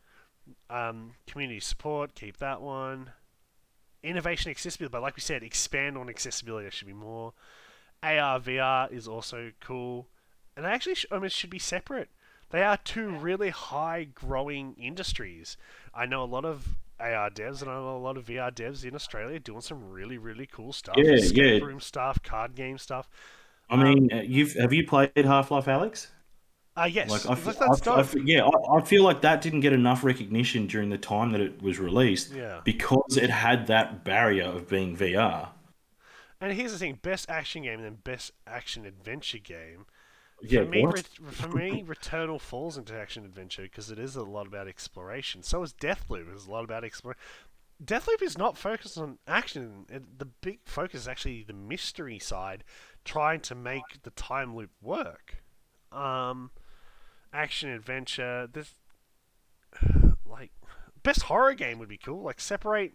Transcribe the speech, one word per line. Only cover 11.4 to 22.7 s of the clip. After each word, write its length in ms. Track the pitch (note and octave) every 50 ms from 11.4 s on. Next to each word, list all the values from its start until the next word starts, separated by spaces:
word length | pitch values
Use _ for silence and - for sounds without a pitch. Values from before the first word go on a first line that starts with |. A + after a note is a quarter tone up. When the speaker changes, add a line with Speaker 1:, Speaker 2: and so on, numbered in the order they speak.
| - F3
Speaker 1:
be 100 | F#3 F3+
separate. 480 | - - F3 F#3 - - C#4 B3 E3+ - _ _ _ _ _ _ - -
They 140 | - E3 G3
are 120 | G#3 G3+
two 340 | G3 - - - A3+ A3 G#3
really 400 | F3 D3 D3+ E3+ F#3 G3 G#3 F#3
high 580 | E3 - - - - C#3+ D#3 E3 E3 E3+ D#3+ C#3+ B2+
growing 640 | - C3 B2+ C#3 C3 C#3 C#3+ D3 C#3 C3+ C3+ -
industries. 800 | - A#2+ B2 D#3+ F#3+ - - - - A2+ F#2 E2+ E2 E2 - - - - - - - - - -
I 120 | A#2 A#2+
know 180 | B2+ C3 C3+ B2+
a 20 |
lot 180 | A#2+ B2 B2+ C#3+
of 220 | D#3+ D#3 C#3 - - - - - - - -
A 160 | A#2 A#2 A#2
R 160 | A2 G#2 G#2
devs 320 | G2+ G#2+ G#2+ B2 C#3 C3+ C#3
and 80 | C3+
I 40 | B2+
know 220 | C3+ C3 C3 C3
a 20 | B2+
lot 180 | B2+ C3 C3+
of 80 | C3+ A#2+
V 140 | A2+ A#2+ B2+
R 120 | B2 B2+
devs 340 | B2 A#2+ A2+ B2 C#3+ C3+ B2+
in 120 | B2 B2+
Australia 420 | D3 - - - G#2+ G#2+ B2 D#3 D#3+
doing 220 | - A#2+ G#2 A#2
some 280 | A#2+ - D#3 C3+ A2 F#2+
really, 300 | F#2+ F#2 G2 A2+ B2+ A#2+
really 280 | A2 A2+ A2 A2+ C3+
cool 260 | - - - G#2+ B2+ C#3+
stuff. 240 | - - - - C3+
Speaker 2:
Yeah, 140 | D3 D#3 C#3+
Speaker 1:
Escape 500 | A#2+ G2+ F2+ F#2 B2+ C#3 C3 A2 G#2 -
Speaker 2:
yeah. 20 |
Speaker 1:
room 140 | C#3+ C3+ C#3
stuff, 420 | - - - C#3+ B2+ C3+ C3 - -
card 320 | - A2+ A2 A2+ A#2+ B2+
game 200 | C3 C3 C3